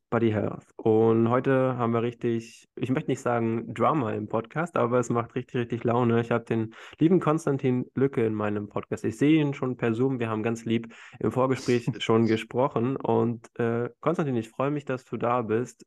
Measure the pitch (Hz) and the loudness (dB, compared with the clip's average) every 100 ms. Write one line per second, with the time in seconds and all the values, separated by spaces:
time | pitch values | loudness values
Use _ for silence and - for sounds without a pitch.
0 | _ 117 113 107 104 - - - - 110 | _ 0 2 0 -2 -6 -16 -4 2 4
1 | 113 113 113 123 131 131 131 123 117 117 | 6 4 4 2 2 2 2 0 0 0
2 | 117 120 120 117 113 - _ - 123 131 | -2 -2 -2 -2 -6 -20 _ -10 -4 -2
3 | 151 127 - 120 113 113 113 110 120 156 | -2 -4 0 0 0 -2 -6 0 2 2
4 | 113 107 104 113 113 147 170 - 120 123 | 0 -4 -4 -4 -4 -6 -4 0 2 2
5 | 120 117 117 - 123 127 117 117 120 117 | 0 -2 -2 -6 -6 -6 -4 -2 0 2
6 | 123 117 117 117 113 113 110 - - - | 4 2 2 -2 0 -2 -4 -8 -20 0
7 | 156 180 151 156 151 135 131 123 123 - | 4 4 4 0 0 0 0 0 -2 0
8 | 135 139 113 107 104 104 104 - - 107 | 0 2 0 0 -2 -2 -4 -8 -6 -4
9 | 113 110 143 160 147 139 127 123 117 113 | -4 0 4 4 2 -2 -4 -2 -2 0
10 | 131 131 113 110 110 117 113 113 117 - | 0 0 -2 -2 -2 -4 -2 -2 -2 -14
11 | - - - 127 131 131 - 120 - 110 | -20 -4 -2 0 0 0 0 0 0 -4
12 | - 113 113 110 - 120 139 117 120 135 | 2 4 4 0 -2 -2 -2 0 -2 -4
13 | - 113 117 113 - - 117 117 120 - | 0 0 0 -2 -12 -4 -2 -2 -4 -4
14 | 156 170 147 120 113 - 135 147 143 131 | -4 -2 -2 -2 -4 -4 -4 -4 -6 -8
15 | - 117 113 123 110 110 123 - | -6 -4 -2 -2 0 -2 -2 -10